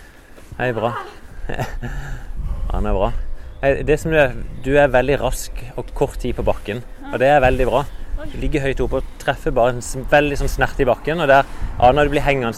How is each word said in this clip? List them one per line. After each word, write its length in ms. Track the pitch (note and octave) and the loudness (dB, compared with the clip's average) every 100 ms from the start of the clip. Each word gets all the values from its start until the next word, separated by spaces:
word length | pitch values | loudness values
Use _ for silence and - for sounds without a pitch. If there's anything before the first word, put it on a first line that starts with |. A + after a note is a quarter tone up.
| - - - - - - | -16 -20 -20 -20 -14 -4
Hei, 120 | B2+ | -2
bra. 200 | A2+ A2+ G#3+ - - - - - | 0 -2 -4 -10 -14 -16 -10 -6
<laughs> 1200 | - B2 - A#2+ - C#3 - - - - - - | -4 -6 -6 -8 -8 -8 -8 -8 -6 -4 -4 -2
Han 140 | F2+ G#2 | 0 0
er 60 | |
bra. 200 | G2 A2 - - - - - | 0 0 0 -4 -6 -10 -2
Hei, 200 | C#3 C#3 | 0 2
det 160 | C3 D3+ | 2 0
som 100 | D#3+ | 2
du 60 | D#3 | 4
er, 140 | C3+ A#2 G#2+ - | 4 0 -8 -6
du 140 | B2+ C#3+ | 2 4
er 120 | C#3+ | 6
veldig 300 | B2 C3+ C3+ | 4 2 0
rask 320 | A#2+ - - - B2 B2 | 0 -4 -6 -8 -8 -10
og 100 | - | -6
kort 240 | - C#3 - | -2 -2 -2
tid 180 | B2 A2+ | -4 -2
på 80 | |
bakken, 380 | G#2+ - - A2+ - - - | 0 -2 -2 -8 -8 -14 -6
og 60 | - | 0
det 100 | C3 | 4
er 120 | D3 | 6
veldig 260 | B2+ B2+ A#2+ | 6 4 2
bra. 180 | A#2+ C#3+ - - - - | 2 0 -6 -6 -6 -6
Du 60 | A#2+ | -4
ligger 220 | C3 C#3+ | -2 0
høyt 200 | C#3 B2 | 0 -2
oppe 160 | A#2+ C3 | 0 -2
og 80 | - - | -4 -6
treffer 320 | - C3 D#3+ | -4 -2 0
bare 200 | B2 A#2+ | 2 2
en 80 | B2 | 2
s-, 140 | - C3 | -6 -6
veldig 400 | A#2+ D3 D3 C#3 | 2 4 4 0
sånn 100 | C#3 | -2
snert 300 | - C3 - | 0 0 2
i 40 | |
bakken, 360 | B2+ A2 - E3 | 2 2 0 0
og 60 | D3 | 6
der 160 | C3+ C3+ - - - | 6 4 -2 -6 4
aner 240 | B2 C#3 | 4 6
du 60 | C#3+ | 4
blir 120 | C#3+ | 2
hengende 300 | C#3+ C#3 A#2 | 0 0 0